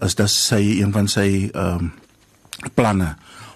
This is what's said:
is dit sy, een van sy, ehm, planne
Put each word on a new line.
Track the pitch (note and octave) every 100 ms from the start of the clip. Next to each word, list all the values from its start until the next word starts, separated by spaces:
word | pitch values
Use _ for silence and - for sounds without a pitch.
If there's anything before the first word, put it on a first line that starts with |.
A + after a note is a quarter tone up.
is | F#2
dit | - G#2
sy, | - - A2+ G#2 G#2+
een | G2+
van | G#2 G2+
sy, | - G2 G2 G2
ehm, | - F2+ F2 E2+ - - _ _ _ _ - -
planne | - A#2 G2 F2 D2+ - - -